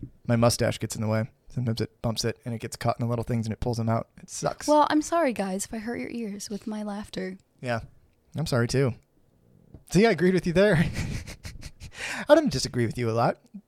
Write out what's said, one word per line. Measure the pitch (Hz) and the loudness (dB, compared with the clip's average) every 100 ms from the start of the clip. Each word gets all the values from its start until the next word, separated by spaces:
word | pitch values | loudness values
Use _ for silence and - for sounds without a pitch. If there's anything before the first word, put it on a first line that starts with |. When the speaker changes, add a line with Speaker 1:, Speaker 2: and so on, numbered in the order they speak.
| 131 - - | -18 -10 0
Speaker 1:
My | 117 | 4
mustache | 120 - 110 - | 4 4 0 -2
gets | 113 113 | -6 -4
in | |
the | 107 | 0
way. | 110 110 _ - | 0 -2 _ -12
Sometimes | - 120 113 | -6 -4 -2
it | 113 _ | -4 _
bumps | 120 110 117 | -4 -2 -4
it, | - 120 | -4 -8
and | 117 | -8
it | |
gets | 113 - | -8 -6
caught | 120 - | -4 -2
in | 117 | -2
the | |
little | 120 | -2
things, | 110 117 110 | -2 -2 -2
and | |
it | 104 | -4
pulls | 123 113 | -4 -2
them | 113 | 0
out. | 113 - - | 0 -2 -14
It | - | -16
sucks. | - - - - | -6 -6 -4 2
Speaker 2:
Well, | 302 294 | 4 4
I'm | 302 | 2
sorry, | 302 339 294 | 2 2 2
guys, | 208 196 190 - | 0 -2 -4 -6
if | |
I | 226 | -8
hurt | 214 - | -8 -6
your | 247 | -6
ears | 233 220 202 - | -8 -8 -10 -10
with | 202 - | -10 -8
my | 214 | -8
laughter. | 208 202 208 - 190 190 _ - | -8 -8 -10 -10 -10 -10 _ -10
Speaker 1:
Yeah. | 131 113 - - _ _ _ - | -4 -4 -4 -18 _ _ _ -6
I'm | 160 | 0
sorry, | 123 117 | 2 2
too. | 127 135 - _ _ _ _ _ _ _ - - | 2 0 -2 _ _ _ _ _ _ _ -20 0
See, | 170 226 | 4 6
I | |
agreed | 160 175 | 6 4
with | 185 180 | 4 2
you | |
there. | 165 208 160 - - - - - - - - | 4 6 6 2 0 -4 -6 -8 -14 -14 -14
<laughs> | - - - - - 247 208 | -16 -16 -18 -12 -10 -2 6
I | 311 | 6
don't | 285 | 6
disagree | 131 120 123 113 | 0 -2 0 0
with | 120 | 0
you | 117 | -2
a | |
lot. | 113 139 - _ 202 | 2 2 0 _ -20